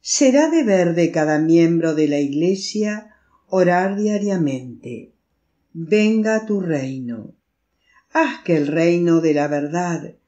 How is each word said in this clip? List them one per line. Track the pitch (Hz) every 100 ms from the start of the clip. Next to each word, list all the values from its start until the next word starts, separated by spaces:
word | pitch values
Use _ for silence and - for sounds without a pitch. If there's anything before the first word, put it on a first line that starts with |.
Será | - - 277 262 311
deber | 330 247 190 175
de | 170 170
cada | 170 151 151
miembro | 160 165 165 170 165
de | 156 151
la | 143
Iglesia | 139 139 170 190 - 214 208 214 214 _ _ _ _
orar | 190 175 175 190 196
diariamente. | 214 208 202 190 151 131 127 117 - 117 - _ _ _ _ _ _
Venga | 165 165 208 214 220 214 220 220
tu | 208
reino. | 180 151 131 135 123 113 104 - _ _ _ _ _ _ _
Haz | 311 311 -
que | - 160
el | 143
reino | 160 165 175 170 165
de | 160
la | 147 147
verdad | 147 147 165 180 165 143 -